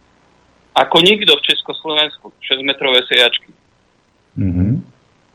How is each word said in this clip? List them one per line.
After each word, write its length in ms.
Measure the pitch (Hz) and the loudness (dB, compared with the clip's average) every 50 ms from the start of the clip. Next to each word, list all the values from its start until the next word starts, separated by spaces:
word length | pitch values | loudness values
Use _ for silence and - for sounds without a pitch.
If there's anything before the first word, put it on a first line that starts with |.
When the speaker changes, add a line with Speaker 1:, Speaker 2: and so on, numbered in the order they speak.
| _ _ _ _ _ _ _ _ _ _ _ _ _ _ _ | _ _ _ _ _ _ _ _ _ _ _ _ _ _ _
Speaker 1:
ako 240 | 139 135 - - 165 | -2 0 2 2 4
nikto 340 | 170 190 214 208 208 - 147 | 4 4 2 2 2 0 0
v 120 | - - | 0 0
Československu. 840 | - 151 - - - 143 - - 160 151 151 151 147 - - _ - - _ | -2 -2 -4 -4 -8 -12 -10 -8 -6 -2 -2 -2 -2 -4 -12 _ -20 -20 _
Šesťmetrové 680 | - - 135 131 135 139 139 135 147 135 127 127 127 | -8 -6 -6 -4 -4 -6 -6 -4 -2 0 0 0 0
sejačky. 440 | - 131 123 120 117 - - - _ - _ _ _ _ _ _ _ _ _ _ _ _ _ _ _ _ - | 0 2 2 2 2 0 -2 -8 _ -20 _ _ _ _ _ _ _ _ _ _ _ _ _ _ _ _ -4
Speaker 2:
Mhm. 460 | 101 95 87 90 92 104 131 170 - - - _ _ _ _ _ _ _ _ | -2 -2 0 0 0 0 0 -2 -4 -8 -18 _ _ _ _ _ _ _ _